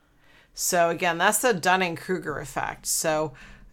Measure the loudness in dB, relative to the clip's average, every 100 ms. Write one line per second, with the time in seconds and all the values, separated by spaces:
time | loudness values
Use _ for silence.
0 | _ _ _ _ _ -8 0 2 2 2
1 | -2 2 2 4 2 2 2 2 2 -4
2 | -6 -4 -4 -8 -8 -6 -6 -6 -6 -2
3 | 0 0 -2 -8 -20 -20 -14